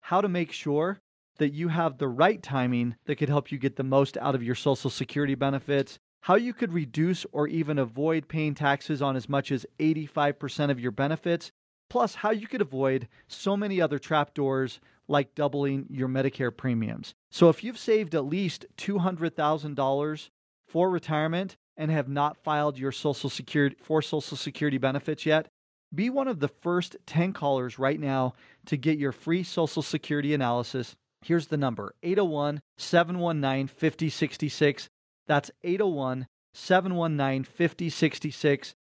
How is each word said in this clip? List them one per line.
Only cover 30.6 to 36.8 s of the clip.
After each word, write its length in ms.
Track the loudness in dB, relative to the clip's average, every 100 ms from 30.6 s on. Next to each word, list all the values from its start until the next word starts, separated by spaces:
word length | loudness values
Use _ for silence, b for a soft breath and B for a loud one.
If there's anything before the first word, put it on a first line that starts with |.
| -2 -6 -6 -10 _ _
Here's 240 | 0 0 2
the 80 | 0
number, 380 | 0 -2 -8 -8
eight 160 | 0 2
oh 60 |
one, 380 | 2 0 -2 -4 _ _
seven 400 | 2 2 2 0
one 220 | 0 0
nine, 260 | 0 0 -4
fifty 420 | 0 0 2 -4
six 300 | 0 -4 -2 -6
six. 400 | 2 2 2 -10 _ _ _ _
That's 240 | 0 0 -10
eight 180 | -4 0
oh 80 | 0
one, 380 | 0 -2 -4 -8 _ _
seven 400 | -18 4 4